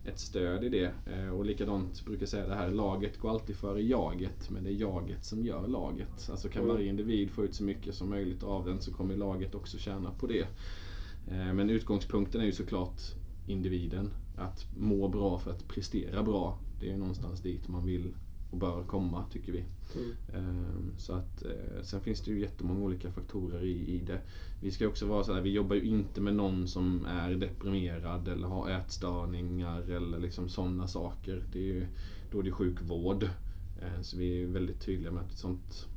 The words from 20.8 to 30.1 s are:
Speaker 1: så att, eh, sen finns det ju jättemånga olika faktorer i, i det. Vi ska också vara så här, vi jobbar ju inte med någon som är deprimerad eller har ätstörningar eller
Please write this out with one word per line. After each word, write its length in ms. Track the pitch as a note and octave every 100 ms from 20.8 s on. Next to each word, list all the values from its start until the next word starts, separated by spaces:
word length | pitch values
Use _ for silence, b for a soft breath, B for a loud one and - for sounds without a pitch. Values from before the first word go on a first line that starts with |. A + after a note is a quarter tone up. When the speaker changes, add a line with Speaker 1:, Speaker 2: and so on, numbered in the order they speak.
| F#2 F#2
Speaker 1:
så 140 | -
att, 300 | F2+ F2 -
eh, 380 | - - - -
sen 180 | - G2
finns 200 | A2+ G#2
det 100 | -
ju 100 | G#2
jättemånga 400 | G2 - F2 F#2+
olika 260 | G2+ F2+ F2+
faktorer 520 | F2+ - G2+ F2+ F2
i, 300 | F#2 F2 -
i 80 | F2+ E2+
det. 140 | F#2 B B B B
Vi 80 | G2
ska 180 | F#2 G#2+
också 180 | - G#2
vara 180 | G#2
så 100 | G2+
här, 60 | F#2
vi 100 | F#2+
jobbar 240 | G2+ G2 G2+
ju 60 |
inte 360 | A2 G#2+ G2 -
med 140 | G2+
någon 340 | G#2 G2 F#2 F2+
som 380 | F2+ F2+ F2+ E2
är 240 | E2+ F2
deprimerad 960 | F#2 F#2 - G2 F#2+ F2+ E2+ E2+ F2 F2
eller 200 | F2 F2+
har 220 | F#2 -
ätstörningar 1200 | F#2 F#2 - F#2 F2+ F2 F2 F2 F2+ F2 E2+ E2+
eller 280 | F2 E2+